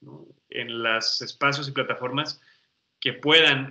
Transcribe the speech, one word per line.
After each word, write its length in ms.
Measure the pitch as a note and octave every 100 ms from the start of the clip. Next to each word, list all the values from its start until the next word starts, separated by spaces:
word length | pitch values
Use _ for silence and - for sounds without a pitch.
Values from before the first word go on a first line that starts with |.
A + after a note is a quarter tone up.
¿no? 260 | C3+ D3 D#3+ _ _
En 320 | - A#2 A#2
los 400 | A2+ A2+ - -
espacios 460 | A#2+ - C#3+ C#3 C#3+
y 20 |
plataformas 720 | C3+ - A#2 B2+ C#3 D3+ - _ _ _ _ _ -
que 140 | C3+
puedan 560 | B2+ C#3+ D#3+ D#3 C3+ C3+